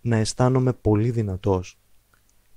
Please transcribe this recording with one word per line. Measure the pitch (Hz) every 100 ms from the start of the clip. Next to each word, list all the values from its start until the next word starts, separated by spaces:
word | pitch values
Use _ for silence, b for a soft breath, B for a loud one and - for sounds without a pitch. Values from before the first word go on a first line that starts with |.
να | 120 113
αισθάνομαι | 107 - 127 131 127
πολύ | - 107 104 120
δυνατός. | 117 104 90 101 95 90 - _ _ _ _ _ _ _